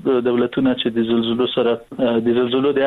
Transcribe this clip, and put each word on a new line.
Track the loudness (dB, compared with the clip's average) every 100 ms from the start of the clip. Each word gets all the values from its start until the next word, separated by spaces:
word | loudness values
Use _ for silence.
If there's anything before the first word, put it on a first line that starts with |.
| 0 0 2
دولتونه | 0 0 0 0 0
چې | -2 0
د | 0
زلزلو | 0 0 -2 -2 0
سره، | 0 -2 -6 -2 0 0 0
د | 0
زلزلو | 0 0 0
د | 2